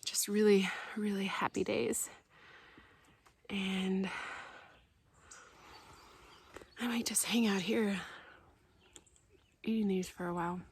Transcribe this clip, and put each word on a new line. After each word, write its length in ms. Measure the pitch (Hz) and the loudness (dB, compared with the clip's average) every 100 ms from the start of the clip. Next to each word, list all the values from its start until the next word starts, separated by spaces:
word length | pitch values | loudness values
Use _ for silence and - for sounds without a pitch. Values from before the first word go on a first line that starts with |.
Just 240 | - - - | -4 -4 0
really, 400 | 208 214 196 190 - - - | 4 8 8 6 -2 -8 -4
really 300 | 208 196 196 | -2 -2 -2
happy 380 | - - - | -2 -2 -2
days. 440 | 185 208 233 233 - - _ - - - - - - - - - - _ _ | 0 0 0 -2 -4 -10 _ -20 -20 -20 -20 -20 -20 -20 -20 -20 -20 _ _
And 600 | 202 190 190 190 190 190 - - - - - - - _ _ _ - - - - - - - - - - - - - - - - - | -4 -2 0 0 0 0 -4 -8 -10 -14 -18 -20 -20 _ _ _ -20 -20 -20 -20 -20 -20 -20 -20 -20 -20 -20 -20 -20 -20 -20 -20 -6
I 80 | 240 | -2
might 180 | 233 - | 0 0
just 180 | 214 | 0
hang 220 | - 226 226 | 2 4 4
out 140 | 196 | 4
here 400 | 180 233 208 196 - - - - - - _ _ - - _ _ _ _ _ _ | 2 2 2 0 -4 -14 -18 -20 -20 -20 _ _ -20 -20 _ _ _ _ _ _
eating 260 | - 220 202 | -2 0 2
these 200 | 190 180 | 2 -2
for 180 | - 180 | -6 -4
a 80 | |
while. 260 | 175 170 180 - | -2 -2 -4 -10